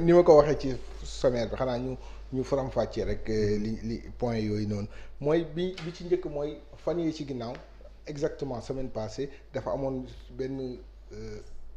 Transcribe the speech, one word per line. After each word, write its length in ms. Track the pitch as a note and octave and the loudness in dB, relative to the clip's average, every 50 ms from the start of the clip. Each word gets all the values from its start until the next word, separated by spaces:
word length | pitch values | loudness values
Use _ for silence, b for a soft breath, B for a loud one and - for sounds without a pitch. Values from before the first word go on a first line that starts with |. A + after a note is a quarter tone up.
ni 100 | E3+ E3+ | 8 8
ma 100 | E3+ F3 | 10 10
ko 140 | F3 F3+ D#3+ | 12 12 12
waxee 220 | D3 C#3 D#3 C#3+ - | 12 10 8 4 2
ci 180 | - C3+ B2+ A#2 - - - - - | 0 -2 -2 -4 -6 -10 -12 -10 -10
sommaire 440 | - - - - C3+ B2 A#2+ A2+ G#2 | -10 -2 2 2 4 4 2 0 -2
bi, 60 | C#3 | -2
xanaa 220 | - C3 B2+ B2 A#2+ | 0 0 0 0 -2
ñu, 180 | B2+ C3 B2+ B B B B B B - | -2 -4 -6 B B B B B B -4
ñu 100 | C3 C3 | -4 -2
faram-fàcce 600 | B2 - C#3+ C#3 C3 C3 - B2 G#2+ - - A2+ F#2+ | -2 0 0 0 0 0 0 0 0 0 0 -2 0
rek, 240 | F#2+ G#2 - - A2+ | 0 0 -2 0 0
euh, 300 | A2 G#2+ G#2+ G2+ G#2 G#2 | 2 2 4 2 2 2
li, 200 | G#2 A2 A2 G#2+ | 0 -2 -4 -4
li 180 | A2 A2+ A#2 - - - - - | -4 -4 -6 -6 -8 -10 -6 -2
point 180 | B2 A#2+ A#2 | -2 0 0
yooyu 300 | A2 G#2+ G#2+ G#2 G#2 G#2+ | 0 0 0 0 0 0
noonu. 220 | G#2 G#2 G2+ G2+ B B B B B - - | -2 -2 -2 -4 B B B B B -8 -2
Mooy 240 | C#3+ D3 D#3 E3+ E3 D3+ D3+ | 0 2 2 2 2 0 -2
bi, 200 | E3 F3+ F#3 F3+ - D#3+ | -2 -2 -2 -4 -6 -8
bi 80 | E3 | -10
ci 120 | E3+ - E3+ | -8 -8 -2
njëkk 200 | F3 F3+ F#3 - D#3+ | 0 0 0 0 -2
mooy 240 | D3 C#3+ D3 D3+ D3+ - - - - | -4 -4 -4 -4 -6 -8 -12 -16 -18
fan 220 | - - E3 D#3+ F3 | -6 -2 -2 0 2
yii 140 | E3+ D#3 | 0 0
ci 140 | D#3 - D3+ | -2 -2 -4
ginnaaw, 260 | C3 C3+ B2 A2+ A2+ B2+ - - - - - - - - - - | -6 -6 -4 -6 -6 -8 -10 -12 -16 -18 -18 -18 -18 -18 -16 -12
exactement 540 | - D3 C#3+ D#3 D3 - - C#3+ C3+ B2 A2+ | -10 -4 -2 -2 -2 -2 -4 -6 -6 -6 -6
semaine 260 | - - C3 C3+ C3 A#2+ | -6 -4 -4 -4 -4 -4
passée, 400 | - A2+ A2 G#2+ - - C#3 C#3+ B B B - | -2 -4 -4 -4 -4 -4 -6 -6 B B B -8
dafa 180 | - A2 - - | -8 -6 -2 -2
amoon 320 | - C3+ C#3 C3+ C3+ B2+ B2+ A#2 - - - - B2 | -2 0 0 -2 -2 -4 -6 -8 -12 -14 -16 -10 -8
benn, 420 | A#2+ C3 C3 C3+ C3+ C3 B2+ B2 B2 - - - - - - | -6 -4 -4 -4 -4 -6 -6 -8 -10 -12 -16 -18 -18 -16 -14
euh, 260 | - G#2+ A2 A2 G#2+ - - - - - - - - | -12 -10 -10 -8 -10 -10 -10 -10 -10 -10 -10 -10 -10